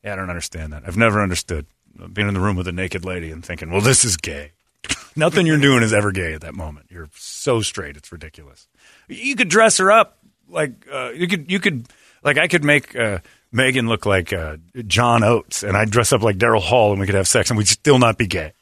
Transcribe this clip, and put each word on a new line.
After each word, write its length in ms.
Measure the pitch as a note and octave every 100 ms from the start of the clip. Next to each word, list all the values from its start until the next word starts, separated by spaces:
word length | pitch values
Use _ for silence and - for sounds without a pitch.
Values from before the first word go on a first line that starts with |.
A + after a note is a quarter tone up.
Yeah, 80 | G#2
I 40 | G2
don't 140 | F#2
understand 420 | F2 - E2+ D#2
that. 120 | D2+ -
I've 100 | F#2
never 240 | A#2 G#2
understood 460 | G2 F2+ - D#2+ D2 _ _ F2 F2
being 160 | F#2+ G#2
in 60 |
the 60 | G2
room 160 | G2 F#2
with 120 | F2+
a 40 |
naked 320 | F2 F#2 F#2+
lady 260 | F2+ F2+ D#2+
and 120 | D#2
thinking, 260 | - E2+ D#2+
"Well, 100 | F#2
this 240 | A2 C3
is 120 | B2 E2+
gay." 360 | - C#2+ D2 _ _ _
<laughs> 320 | - - - D#3
Nothing 300 | D#3 G3 E3
you're 120 | D#3
doing 240 | C#3 B2+
is 100 | A2
ever 200 | G#2+ G#2
gay 200 | F#2+ E2+
at 80 | D#2
that 120 | E2
moment. 320 | - D#2 D2 _
You're 180 | F2 D#2 -
so 440 | - - - A#2
straight, 360 | G#2+ - D2+ C#2+
it's 160 | -
ridiculous. 560 | E2 D2+ - C#2+ C2 _ _ _ _ _
You 260 | B3 B3+
could 140 | A#3+ G#3
dress 300 | G3 A3 -
her 120 | F#3+
up 280 | A3 G#3 _ _ _ _
like, 380 | E3+ D3+ G#2+ -
uh, 200 | C#3 B2+
you 160 | B2+ F3
could, 240 | F#3+ D3
you 80 | F#3+
could, 300 | G#3 C3+ A#2+ _ _ _
like, 160 | D3 C#3+
I 80 | E3+
could 160 | E3+
make, 320 | D3 D3 -
uh, 240 | B2+ A2+ F#2+ _ _ _
Megan 380 | A2+ C3 C3 A#2
look 180 | A2 G#2
like, 260 | G2 E2
uh, 260 | F#2 D#2 D#2 E2+ B2+ A2
John 380 | F#2+ A#2+ A#2
Oates, 400 | A2 A#2 - -
and 120 | G2+ G2
I'd 140 | A2
dress 220 | A2+ A2+
up 100 | B2
like 140 | A2+ F#2+
Daryl 240 | A#2 A2+
Hall, 300 | F2 B2 G#2+
and 80 | G2
we 60 | G2
could 100 | G2
have 100 | F#2
sex, 240 | B2 G2
and 80 | A2+
we'd 80 | G2+
still 320 | - - C3
not 180 | A#2+ G#2+
be 120 | G#2
gay. 240 | F2 D#2 _